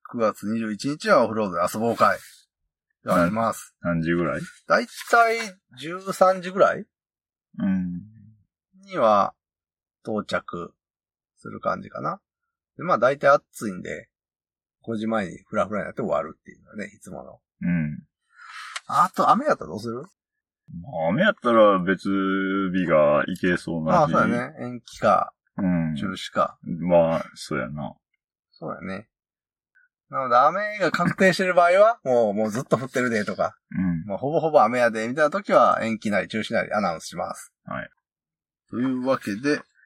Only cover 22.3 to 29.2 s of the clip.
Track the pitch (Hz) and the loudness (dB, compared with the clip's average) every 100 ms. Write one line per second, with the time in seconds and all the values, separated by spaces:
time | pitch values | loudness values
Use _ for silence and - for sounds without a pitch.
22.3 | 95 95 98 95 92 82 78 73 73 - | -2 -2 -2 -2 -2 2 4 4 4 0
23.3 | 92 92 87 - 85 78 180 151 - - | -2 -2 -2 -2 -4 0 2 2 2 0
24.3 | 120 127 - 123 123 - - 113 95 - | -2 -6 -10 -12 -12 -16 -2 2 2 2
25.3 | - _ - 95 87 80 76 98 92 - | -8 _ -6 -2 0 -2 -4 -6 -8 -6
26.3 | - - - - 85 87 87 82 82 - | -2 -2 -4 -10 -6 2 4 4 0 -6
27.3 | - - 73 64 73 71 - _ _ _ | -14 -8 -6 -6 -8 -12 -14 _ _ _
28.3 | _ _ _ 160 - 185 190 - _ | _ _ _ -14 -12 -10 -12 -14 _